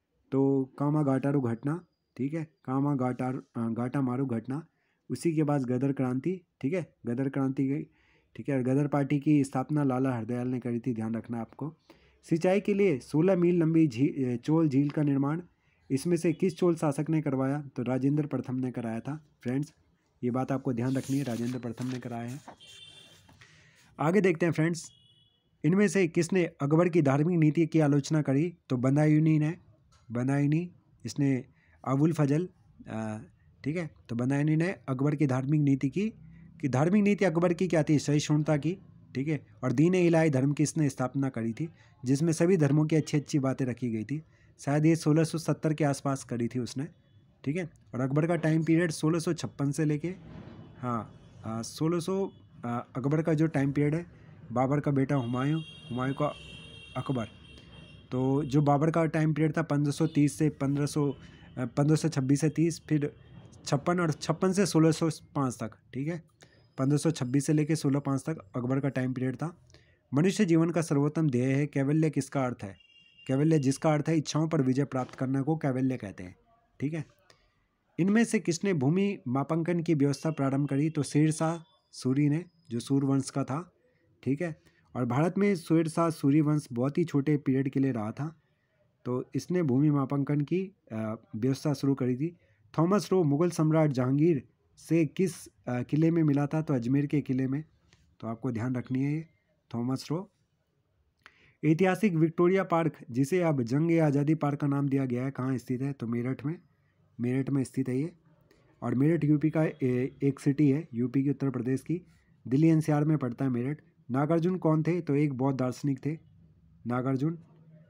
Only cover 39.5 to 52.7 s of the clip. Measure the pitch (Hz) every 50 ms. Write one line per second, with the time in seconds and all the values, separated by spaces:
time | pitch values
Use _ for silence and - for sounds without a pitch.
39.5 | - - - 131 131 123 151 175 185 185 175 170 170 160 160 165 156 160 139 143
40.5 | 143 - 151 139 - 165 151 139 - - 131 127 - 143 139 135 131 120 113 113
41.5 | 113 113 156 170 - _ _ _ _ _ - 123 139 139 160 170 156 - 170 170
42.5 | 196 175 151 135 139 156 156 156 160 156 147 - - 151 135 - - 151 131 131
43.5 | 131 - 135 123 120 - 127 120 113 110 107 107 143 156 156 _ _ _ _ _
44.5 | _ - - - 143 151 151 160 165 160 - 156 147 156 160 160 - 165 165 -
45.5 | 147 - - 160 151 151 160 143 139 - - 143 135 131 - - 123 117 120 113
46.5 | - 127 120 107 - 131 143 175 - _ _ _ _ - _ _ _ _ - 135
47.5 | 147 185 180 151 - - _ - - 117 127 135 135 147 160 165 175 160 165 156
48.5 | 156 160 165 160 165 160 180 170 151 - - 156 165 170 160 180 165 - - 110
49.5 | - - 139 143 143 - 160 151 147 147 147 170 190 - - - - - - -
50.5 | - - - - - - 127 123 120 117 104 - - - - - - - - 113
51.5 | 110 113 113 - - - 151 160 175 175 165 185 190 190 196 - - - - -
52.5 | - - - 120